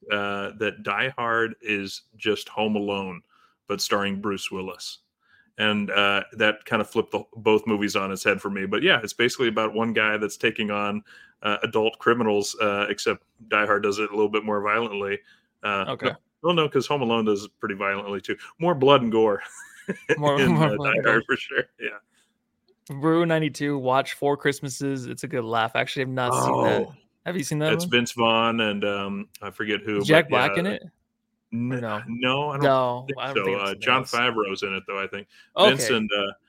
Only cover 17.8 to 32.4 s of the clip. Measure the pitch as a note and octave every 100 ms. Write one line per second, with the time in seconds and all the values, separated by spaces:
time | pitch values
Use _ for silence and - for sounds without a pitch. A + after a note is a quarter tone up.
17.8 | G2 G2 G2+ G2+ - G2+ - - E3+ D3+
18.8 | C3 C#3+ A#2 A2 A2 G2+ - - - -
19.8 | - F#2 - D3+ D3 C#3 C3+ D3+ D#3 C#3+
20.8 | C#3+ A2 A2+ A2+ A2 B2+ - C3+ - -
21.8 | A#2+ G#2 _ _ _ _ _ _ _ _
22.8 | - C#3 D#3 E3 E3+ D#3+ D#3 B2 C#3+ C#3+
23.8 | B2+ C3 - - C#3+ C#3+ D3+ C#3 C#3+ B2+
24.8 | C#3 C3+ B2 B2 C3+ C3+ A2+ A2+ A2 B2
25.8 | B2+ C#3+ C3 C3 B2 B2+ B2+ B2+ A#2 G#2
26.8 | G2 - _ _ E3+ F3+ C3+ D3+ D#3 D#3+
27.8 | F3 A#2+ A#2 A#2+ A2+ A2+ A#2 A2+ G#2+ G2+
28.8 | G2+ G2+ G2 G2 G#2 - G2+ - G#2+ G2+
29.8 | G#2+ G#2 G2+ D#3 - B2 C3+ - F#3 G#3
30.8 | F#3 _ _ _ _ _ _ A#2 B2 B2+
31.8 | A#2 G#2+ A2 A#2+ B2+ C3+